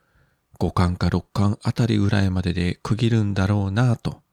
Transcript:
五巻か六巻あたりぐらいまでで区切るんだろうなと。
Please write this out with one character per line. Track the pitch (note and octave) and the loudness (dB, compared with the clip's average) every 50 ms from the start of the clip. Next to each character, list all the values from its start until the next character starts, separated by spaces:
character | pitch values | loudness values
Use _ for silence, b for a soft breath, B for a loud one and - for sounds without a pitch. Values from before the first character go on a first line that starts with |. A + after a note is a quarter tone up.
| _ _ _ _ _ _ _ _ _ _ _ - | _ _ _ _ _ _ _ _ _ _ _ -4
五 | - E2+ | -4 0
巻 | - - F#2 F2 F2 | 2 2 2 2 0
か | - - E2+ | 0 -2 0
六 | - E2+ - _ | 0 -2 -4 _
巻 | - - G2+ G2+ G#2+ - | -2 0 0 0 0 -2
あ | - A#2 | -4 -6
た | - - A#2+ | -2 0 0
り | A2+ A2 | 0 2
ぐ | G#2 G2+ G2+ | 2 2 2
ら | G#2 G2+ G2 | 2 2 0
い | F#2+ | 0
ま | F#2 F#2 | 0 0
で | F2+ F2+ | -2 -2
で | E2+ F2 F2 F2 - _ | -2 0 -2 -2 -4 _
区 | - - A2 | -4 -4 -2
切 | G#2+ B2 A2+ | 0 0 2
る | A#2 A2 | 2 2
ん | G#2+ G2+ G2 | 0 0 0
だ | G2+ F#2+ | 0 0
ろ | G2 G#2 G#2 G2 G2 | 0 0 0 -2 -2
う | |
な | G2 A2+ B2+ B2 A#2 | 0 0 2 2 0
と。 | - - D3+ - - _ _ | 0 -4 -8 -8 -8 _ _